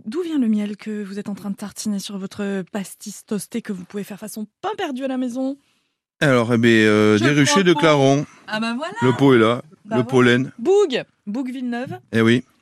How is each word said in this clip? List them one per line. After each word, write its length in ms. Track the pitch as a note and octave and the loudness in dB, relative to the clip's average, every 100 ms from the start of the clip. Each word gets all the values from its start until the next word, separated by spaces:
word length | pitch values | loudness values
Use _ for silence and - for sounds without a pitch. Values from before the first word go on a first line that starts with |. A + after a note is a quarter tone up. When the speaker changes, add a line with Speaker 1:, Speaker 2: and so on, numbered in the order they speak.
Speaker 1:
d'où 160 | A3 D4+ | -10 -8
vient 180 | E4+ D4+ | -4 -2
le 80 | A3+ | 0
miel 280 | G#3 G#3 G3+ | 0 -4 -8
que 260 | G#3+ G#3 | -10 -10
vous 160 | G3 G3+ | -10 -12
êtes 120 | G3+ | -10
en 40 | |
train 140 | F#3 G3+ | -10 -10
de 80 | - | -10
tartiner 420 | G3 - G#3+ G3 | -12 -10 -6 -6
sur 200 | - G3 | -8 -10
votre 460 | F#3+ - G3+ G3 F3 | -10 -8 -6 -6 -8
pastis 540 | G3+ F#3 - G#3+ - | -10 -10 -14 -18 -16
toasté 380 | - G3+ - A#3 | -8 -8 -8 -10
que 100 | - | -10
vous 120 | F#3 - | -12 -12
pouvez 180 | G3+ | -12
faire 140 | F#3+ G3 | -12 -14
façon 280 | G#3+ A3 G#3+ _ | -14 -12 -14 _
pain 80 | F#4+ G4+ | -10 -6
perdu 280 | E4 B3 | -6 -6
à 40 | C4 | -6
la 80 | B3+ | -4
maison ? 400 | B3+ B3+ C4 C#4+ _ _ _ _ _ - | -4 -4 -6 -8 _ _ _ _ _ -2
Speaker 2:
Alors, 320 | D3+ B2 A2+ | 2 2 4
eh 60 | A#2 | 4
ben, 100 | A#2+ | 6
euh, 480 | A2+ G#2+ G#2+ G#2+ G#2 | 6 6 6 6 4
Speaker 1:
Je 80 | |
Speaker 2:
des 60 | C3+ | 4
ruchers 340 | D3 C#3 G3 | 4 4 4
de 80 | F3 | 4
Speaker 1:
comprends. 80 | D#3+ | 4
Speaker 2:
Clarence. 460 | D#3+ C#3+ C3+ C#3+ D3+ _ - | 4 4 4 2 -2 _ -10
Speaker 1:
Ah 140 | G#3+ | -6
ben 160 | A3+ A#3+ | -6 -6
voilà. 160 | E4+ A4 | -8 -2
Speaker 2:
Le 120 | B2+ A#2+ | 0 4
pot 160 | C#3 | 4
est 40 | A#2+ | 6
là, 240 | A2 B2 - _ - | 4 0 -8 _ -6
Speaker 1:
Bah 100 | B2+ | -4
Speaker 2:
le 60 | |
Speaker 1:
voilà. 20 | |
Speaker 2:
pollen. 480 | A#2+ B2+ B2 B2 - - | -2 2 2 2 -2 -6
Speaker 1:
Boug, 440 | C4 G4+ F4+ G#3 - _ G3+ | 0 2 2 -2 -8 _ -10
Boug 240 | A#3+ B3+ | -8 -8
Villeneuve. 480 | B3+ B3 A#3+ C#4+ F4+ - | -8 -8 -8 -10 -14 -4
Speaker 2:
Eh 80 | A2+ | 0
oui. 240 | A2+ B2 - _ | 2 2 -2 _